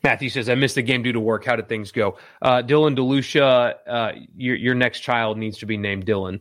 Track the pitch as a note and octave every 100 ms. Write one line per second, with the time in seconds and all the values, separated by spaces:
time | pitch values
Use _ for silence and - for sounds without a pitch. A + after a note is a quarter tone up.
0 | C#3+ A2+ C3 C3+ A2+ B2+ C3+ C#3 A#2+ B2+
1 | A#2+ A2+ A2 G#2+ B2+ A#2 G#2 A2 G2+ A#2+
2 | G2+ - - _ C3 B2 A#2+ D3 D#3 C3
3 | B2+ C#3 C3+ D3+ C#3 B2+ A#2+ - - A#2+
4 | A2 - - - B2 B2 A#2+ B2+ B2 -
5 | - A#2+ A2+ G#2+ A2 G2 G#2+ A2 G2+ G2
6 | F#2+ G2+ F#2 F#2+